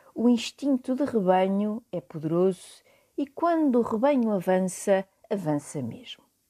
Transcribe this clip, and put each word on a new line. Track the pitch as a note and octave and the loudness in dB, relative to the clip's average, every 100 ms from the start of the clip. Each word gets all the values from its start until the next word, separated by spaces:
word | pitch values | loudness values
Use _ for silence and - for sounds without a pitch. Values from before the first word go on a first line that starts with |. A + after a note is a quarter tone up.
| - | -14
o | D#4+ A#3 | 0 2
instinto | A#3+ - - C4+ B3+ - | 2 -2 -6 -2 -2 -2
de | C4 | -4
rebanho | C#4 A#3+ F#3 F#3 F#3+ G3 G#3 A3 - | -2 0 2 2 2 0 -2 -4 -8
é | F3 | -10
poderoso | - D#3+ D#3 E3+ F#3 F#3 - - _ _ _ - | -10 -8 -2 2 2 0 -10 -20 _ _ _ -8
e | C4+ | -8
quando | - E4 E4 D4 A#3+ | -2 0 2 2 2
o | |
rebanho | A3+ A3 C#4 C#4 A3+ | 0 0 2 2 2
avança, | G3+ F3 F#3 F#3 - - F#3+ F#3+ _ - | 0 0 0 0 -4 0 0 0 _ -8
avança | G3+ D#3 D3 - D3+ | -4 -2 -2 -4 -8
mesmo. | A#2 - - - _ _ | -8 -10 -16 -20 _ _